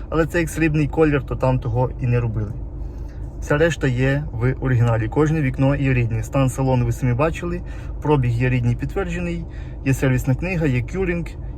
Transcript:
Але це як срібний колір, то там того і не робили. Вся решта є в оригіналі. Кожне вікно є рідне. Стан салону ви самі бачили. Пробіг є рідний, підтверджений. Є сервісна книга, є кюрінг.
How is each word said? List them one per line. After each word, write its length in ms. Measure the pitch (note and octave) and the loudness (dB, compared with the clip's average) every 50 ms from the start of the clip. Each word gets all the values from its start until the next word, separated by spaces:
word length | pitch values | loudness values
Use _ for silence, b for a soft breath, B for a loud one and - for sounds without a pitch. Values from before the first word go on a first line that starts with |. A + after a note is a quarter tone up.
| B B | B B
Але 160 | - D#3 E3 | 0 0 0
це 140 | - - F3 | 2 2 0
як 100 | E3 D#3 | 0 0
срібний 380 | - D#3+ D#3+ D#3+ D3 D#3 D3+ C#3 | 0 0 0 2 2 2 0 2
колір, 380 | - D#3+ D#3+ D#3 C#3+ C#3 B2 | 2 4 4 4 4 0 0
то 100 | - B2 | -2 -4
там 220 | A2+ - B2+ B2+ B2 | 0 0 2 2 2
того 320 | - A2+ A2 A#2+ B2+ B2 - - | 0 -2 0 0 0 -2 -2 -2
і 60 | B2+ | -2
не 140 | A#2+ A#2+ B2 | 0 0 2
робили. 320 | A#2+ A2+ G#2+ G#2+ G#2+ G2+ - - - - - - B B B B B B B B B B B - | 0 0 -2 -2 -4 -4 -6 -8 -8 -8 -8 -8 B B B B B B B B B B B -6
Вся 160 | - - D3 | -2 0 2
решта 300 | D3 D#3+ E3+ D#3 - - | 4 4 2 2 2 0
є 380 | C3+ B2 A#2+ C3 C3+ C#3 C#3+ D3+ - - | 0 2 2 2 2 2 0 -2 -4 -4
в 220 | A2+ A2+ B2+ C3 - | 0 0 0 0 0
оригіналі. 480 | C3+ C3+ B2+ A#2 A#2 A#2+ A2+ A2+ A2+ A2+ | 0 2 4 4 4 4 4 2 0 0
Кожне 320 | - C#3+ D3+ D3 D#3+ D#3+ | 2 2 2 4 2 2
вікно 360 | D3 C3 B2+ - C3+ C3+ C#3+ | 0 0 0 2 2 2 2
є 180 | C3 C#3 C3+ C3 | 2 2 2 2
рідне. 280 | B2 A#2+ A2 A2+ A2 G#2+ | 2 2 0 0 -2 -4
Стан 280 | - - C#3 C3+ B2+ | -2 0 2 2 2
салону 360 | B2 - C3+ C3 B2+ B2 A#2+ | 2 0 0 2 2 2 2
ви 60 | A#2 A#2 | 2 0
самі 220 | - - B2+ A#2+ | 0 0 0 2
бачили. 480 | A#2+ D3 E3 E3 - F3 F3 F3 F3 - B B B B B B B - | 2 2 0 0 -2 -4 -6 -6 -6 -6 B B B B B B B 0
Пробіг 280 | C#3 D3+ D3 B2 A#2+ | 2 4 4 4 2
є 180 | A#2 A2+ B2+ B2+ | 2 2 2 2
рідний, 280 | B2+ B2+ A#2+ A#2+ A#2+ | 2 2 2 2 0
підтверджений. 680 | A#2+ C#3+ C3+ - G3 G3 F3+ E3+ F3 F3 F3 E3+ E3+ E3 - B B B B B B B | 0 -2 -4 -2 -4 -4 -2 -4 -4 -4 -4 -4 -6 -6 -8 B B B B B B B
Є 100 | C3+ C3+ | 0 0
сервісна 400 | - D3 C3+ B2+ B2 - - C3 | 2 2 2 2 2 2 0 0
книга, 320 | - E3 F3+ F#3+ E3 E3 | 0 0 -2 -2 0 0
є 160 | D3 B2 B2 A2+ | 2 2 0 -2
кюрінг. 440 | - - F#3 F#3+ F3 F3 E3+ E3+ - - - B B B | -2 -2 -2 -2 0 0 -2 -4 -6 -8 -10 B B B